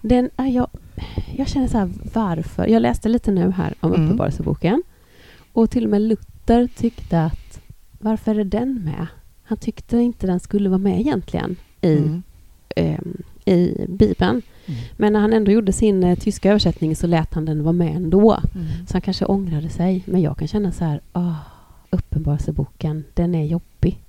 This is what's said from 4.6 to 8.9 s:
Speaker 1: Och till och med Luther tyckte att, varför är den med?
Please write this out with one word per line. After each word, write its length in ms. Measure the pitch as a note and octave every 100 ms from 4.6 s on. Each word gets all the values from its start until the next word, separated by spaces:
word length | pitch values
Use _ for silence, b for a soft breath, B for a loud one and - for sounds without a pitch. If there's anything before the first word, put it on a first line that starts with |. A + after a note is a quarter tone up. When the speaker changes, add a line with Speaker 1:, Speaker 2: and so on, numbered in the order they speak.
| E3 B3+ F4+ b b b b b b
Speaker 1:
Och 180 | - A3
till 140 | B3
och 60 | A3
med 100 | G#3
Luther 640 | A3 G#3+ - - - A#3 B3 -
tyckte 440 | A#3 - - E3+
att, 360 | D#3+ - - - - - - -
varför 360 | G#3 A3 A3 G#3+
är 60 |
den 300 | G3 G3+ B3+ B3+
med? 220 | D#3+